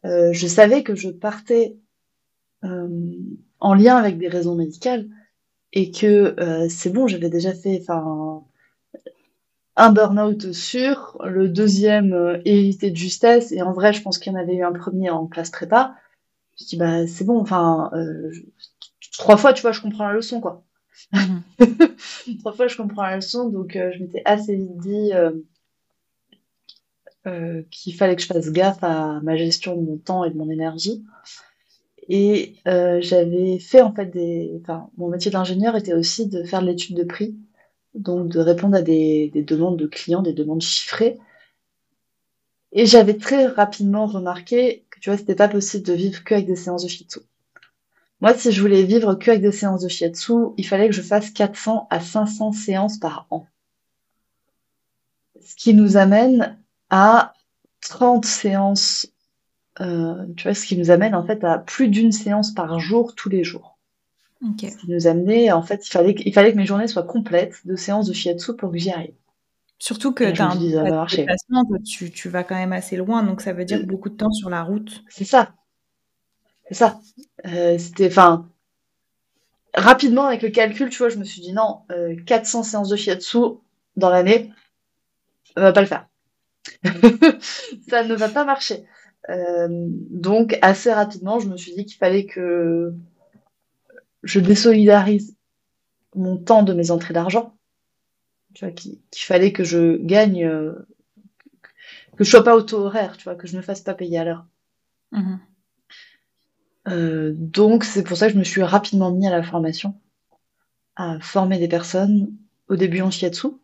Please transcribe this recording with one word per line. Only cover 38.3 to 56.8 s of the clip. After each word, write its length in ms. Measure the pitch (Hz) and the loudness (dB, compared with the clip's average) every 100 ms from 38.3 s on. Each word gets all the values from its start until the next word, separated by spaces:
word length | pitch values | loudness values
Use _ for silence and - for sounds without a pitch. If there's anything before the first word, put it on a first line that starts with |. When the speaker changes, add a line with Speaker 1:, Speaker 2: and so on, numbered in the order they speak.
| 170 | 0
Speaker 1:
répondre 360 | 165 170 196 196 | 2 2 2 2
à 60 | |
des, 460 | 160 160 156 151 151 | 2 2 2 0 0
des 100 | 151 | -4
demandes 340 | 147 156 175 170 | -2 -2 0 -2
de 100 | 151 | -6
clients, 340 | - - 175 | -8 -4 -2
des 120 | 180 | -2
demandes 280 | 151 151 160 | -4 -4 -4
chiffrées. 560 | - - - - 226 - _ _ _ _ _ _ _ _ _ _ _ _ _ _ _ | -4 -6 -6 -2 -2 -2 _ _ _ _ _ _ _ _ _ _ _ _ _ _ _
Et 120 | 196 226 | 2 8
j'avais 320 | 233 202 214 | 8 6 2
très 300 | - 277 262 | 0 2 2
rapidement 580 | 254 208 208 202 208 214 | 2 0 0 -2 0 -2
remarqué 800 | 196 180 175 175 240 254 - _ | -4 -8 -8 -2 0 0 -2 _
que, 80 | - | -12
tu 100 | - | -4
vois, 80 | 202 | -4
c'était 160 | 202 | -2
pas 140 | 180 202 | 2 2
possible 400 | 208 196 208 180 | 2 -4 -8 -4
de 60 | |
vivre 300 | 175 196 - | -2 -2 -6
que 120 | - 208 | -2 -2
avec 100 | 180 | 0
des 100 | 175 | -6
séances 280 | - 180 | -6 -8
de 60 | 180 | -8
shiatsu. 320 | - - - _ _ _ _ _ _ _ _ _ _ | -12 -16 -20 _ _ _ _ _ _ _ _ _ _
Moi, 120 | 202 247 | 2 2
si 160 | 240 | 2
je 100 | 190 | 2
voulais 220 | 202 196 | 4 4
vivre 320 | 185 226 220 196 | 4 4 2 0
que 160 | - | 2
avec 100 | 226 | 2
des 100 | 202 | 2
séances 280 | 202 202 185 | -2 -4 -4
de 60 | 175 | -6
shiatsu, 440 | - 170 170 - 233 226 - | -4 -6 -6 -2 0 0 -4
il 100 | 190 | -4
fallait 200 | 196 214 | 0 2
que 60 | 196 | 0
je 60 | |
fasse 300 | 175 208 208 | -2 -2 -2
quatre 260 | - 202 - | -4 -4 -4
cents 300 | 214 220 - | -4 -4 -4
à 100 | 170 | -8
cinq 260 | 170 214 214 | -4 -4 -4
cents 240 | - 214 | -4 -6
séances 460 | 214 - 190 208 - | -6 -4 -2 -2 -4
par 300 | 160 151 - | -8 -10 -12
an. 160 | - - _ _ _ _ _ _ _ _ _ _ _ _ _ _ _ _ _ _ _ | -12 -12 _ _ _ _ _ _ _ _ _ _ _ _ _ _ _ _ _ _ _
Ce 140 | _ - | _ -4
qui 180 | 233 | 6
nous 240 | 214 208 196 | 6 8 6
amène 600 | 196 208 254 247 - - _ _ | 6 6 6 4 0 -8 _ _